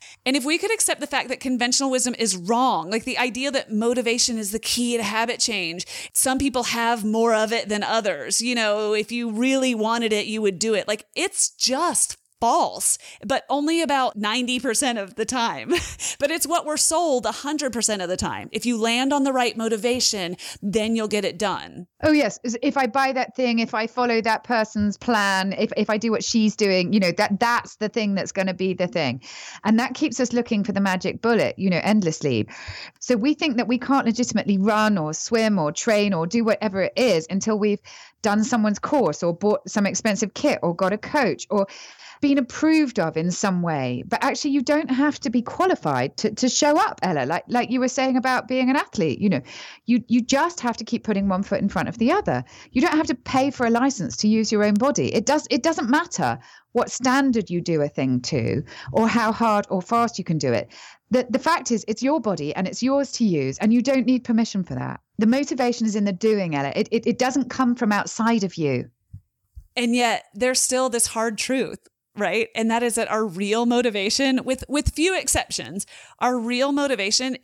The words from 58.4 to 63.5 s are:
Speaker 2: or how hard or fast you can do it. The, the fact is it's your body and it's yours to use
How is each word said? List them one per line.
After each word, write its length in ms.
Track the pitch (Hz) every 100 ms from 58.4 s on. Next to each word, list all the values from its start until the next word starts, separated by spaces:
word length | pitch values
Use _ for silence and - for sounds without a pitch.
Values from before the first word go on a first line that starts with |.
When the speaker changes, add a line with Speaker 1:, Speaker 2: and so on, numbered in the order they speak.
| 113 113 - - -
Speaker 2:
or 160 | 131 226
how 240 | 233 220
hard 340 | 214 226 208 202
or 120 | 190
fast 360 | - 233 233 -
you 60 |
can 140 | 180 160
do 140 | 139
it. 180 | 113 - - - - _
The, 160 | 247 247
the 120 | 220
fact 320 | 311 339 262
is 120 | 226 -
it's 140 | 214
your 180 | 262 311
body 340 | 226 165 147
and 140 | 165 185
it's 140 | -
yours 280 | 247 277 277
to 120 | -
use 340 | 220 160 131